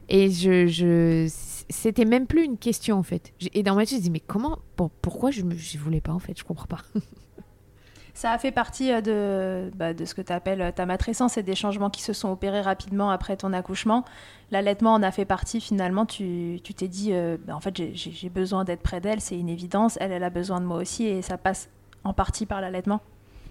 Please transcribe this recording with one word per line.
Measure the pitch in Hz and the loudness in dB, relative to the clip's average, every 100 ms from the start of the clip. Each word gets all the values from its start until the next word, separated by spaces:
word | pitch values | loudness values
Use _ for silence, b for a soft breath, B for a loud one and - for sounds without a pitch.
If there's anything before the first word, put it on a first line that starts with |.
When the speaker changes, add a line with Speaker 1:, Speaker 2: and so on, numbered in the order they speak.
| - | 2
Speaker 1:
Et | 190 196 | 6 6
je, | 175 185 180 175 | 4 6 6 6
je... | 165 175 170 165 165 160 - - - - | 4 4 6 6 4 2 -2 -10 -12 -10
c'était | - 226 214 | -2 0 4
même | 220 247 262 | 6 6 4
plus | 311 | 4
une | 320 233 | 4 0
question, | 233 214 - 196 | -2 0 2 2
en | |
fait. | 170 175 - - | 2 -4 -6 -10
J'ai, | 180 202 | -4 0
et | |
dans | 196 | 4
ma | 196 220 | 4 4
tête, | 262 | 2
je | |
dis, « | 175 | 0
Mais | 160 | -2
comment, | - 196 277 - - - | -2 -2 -2 -4 -6 -2
pour-, | 170 | -2
pourquoi | - 175 - 262 | -2 -6 0 0
je | 254 | 0
me, | 180 | -2
je | 170 160 151 | -4 -6 -6
voulais | 147 160 | -2 -2
pas, | 156 | 0
en | 170 | -4
fait ? | - - | -6 -10
Je | |
comprends | - 160 - | -8 -10 -8
pas. » | 170 - | -10 -6
<laughs> | 214 - - - - - - - - - - - | -8 -8 -12 -20 -20 -20 -20 -20 -20 -20 -20 -20
Speaker 2:
Ça | - 233 | -6 -2
a | 233 | 0
fait | 262 | 0
partie, | 254 226 - 262 | -2 -2 -2 2
euh, | 233 | 2
de, | 220 208 202 196 185 185 185 | 2 2 2 0 -2 -4 -6
bah, | 185 165 | -4 -4
de | 165 | -4
ce | 165 | -6
que | - | -8
t'appelles, | 185 175 - 190 | -6 -4 -2 -2
euh, | 180 | -2
ta | 180 180 | -2 -2
matrescence | 185 - 226 247 233 | 0 -2 2 0 0
et | |
des | 190 | -2
changements | 190 208 202 202 | -2 -2 0 -2
qui | - | -2
se | - | -6
sont | 202 - | -4 -4
opérés | 185 196 202 | -2 -2 0
rapidement | 196 190 - 196 202 | 0 -2 -2 0 0
après | 185 - 196 | 0 -2 -4
ton | 190 | -2
accouchement. | 185 185 190 220 233 247 B B B - | -4 -4 -2 2 2 0 B B B -4
L'allaitement | 196 202 202 220 | 0 2 4 6
en | 220 | 6
a | 190 | 4
fait | 196 | 0
partie, | 196 190 - 226 | 0 -2 -2 -6
finalement. | - 202 180 190 | -2 0 2 0
Tu, | 220 - 190 175 170 175 | 0 -2 -4 -4 -4 -6
tu | - | -10
t'es | 196 190 | -8 -6
dit, | 185 208 | -2 0
euh, « | 180 170 165 - | 0 0 -4 -6
Bah, | 156 | -8
en | |
fait, | 196 | -6
j'ai, | 185 165 | -6 -6
j'ai, | 175 160 | -8 -12
j'ai | 165 180 | -10 -8
besoin | 180 185 190 | -4 0 0
d'être | 185 175 | 0 -2
près | - 180 | -4 -2
d'elle, | 202 214 | -2 -2
c'est | - 175 | -4 -4
une | 175 | -4
évidence. | 170 180 196 226 - | -4 -2 2 2 2
Elle, | 190 | -2
elle | 180 | -2
a | 180 | -2
besoin | 175 185 180 | -2 -2 -2
de | 180 | -2
moi | 170 | -2
aussi. » | 185 - 220 | -4 -2 0
Et | 190 | 0
ça | 180 180 | -4 -2
passe | 190 196 - _ - - | -2 -2 -6 _ -20 -8
en | 196 | -2
partie | 190 185 - | 0 0 -2
par | 214 196 | -4 -2
l'allaitement. | 190 185 190 208 - - B B B | -4 -2 0 0 -4 -18 B B B